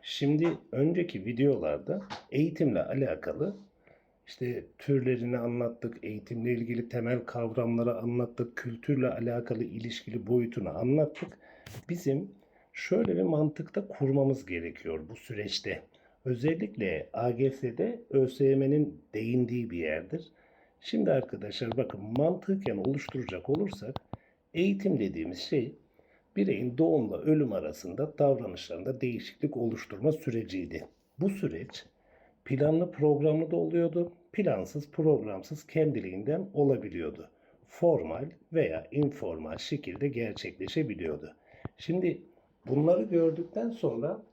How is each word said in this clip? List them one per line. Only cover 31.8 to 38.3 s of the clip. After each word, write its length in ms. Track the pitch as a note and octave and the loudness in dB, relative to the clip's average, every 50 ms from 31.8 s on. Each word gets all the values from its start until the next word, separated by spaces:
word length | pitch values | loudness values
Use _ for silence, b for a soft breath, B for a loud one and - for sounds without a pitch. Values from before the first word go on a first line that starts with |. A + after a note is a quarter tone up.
| - b b b b b b b b b b b _ | -18 b b b b b b b b b b b _
planlı 460 | - C#3 C3 D3 D3+ D#3 E3 F3 F3 | -4 0 2 4 4 4 4 2 0
programlı 600 | - - D3 D3+ D3 C#3+ D3 D#3 D3+ D#3+ E3 D#3+ | -2 2 4 4 6 6 4 4 4 4 2 0
da 60 | E3+ | 0
oluyordu, 560 | E3+ E3+ D#3+ D#3+ E3+ E3+ E3+ E3 F3 F3 E3+ - _ _ _ - | 0 0 2 2 2 2 2 2 0 -2 -2 -6 _ _ _ -4
plansız 580 | - G3+ F3 B2+ G2 F#2 - - D3 C#3+ - | 0 2 2 2 0 -2 -4 -6 -8 -8 -8
programsız 760 | - - D#3+ D#3 D3 B2 G#2 G#2+ G2+ F#2+ - - D#3 D3+ - | -4 2 4 6 6 4 4 -2 -6 -8 -8 -10 -12 -12 -12
kendiliğinden 840 | - - D#3+ D#3 D#3 C3+ A2+ F#2+ F#2 F2+ F#2 G#2 A2+ D3+ F3+ F#3+ - - | -4 2 2 2 4 2 0 -4 -6 -6 -6 -4 -2 -2 -2 -4 -4 0
olabiliyordu. 760 | D3 D3 C#3 C3+ A2+ G#2+ G#2 F2 F2 E2 D2+ - - - - b b b b b b b _ | 2 4 4 4 2 0 -6 -6 -6 -6 -6 -8 -10 -16 -18 b b b b b b b _
Formal 560 | - - - E3+ D#3+ B2+ E2+ D#2+ D#2+ - C#3 D#3+ | -6 2 4 4 6 4 2 -2 -4 -6 -6 -8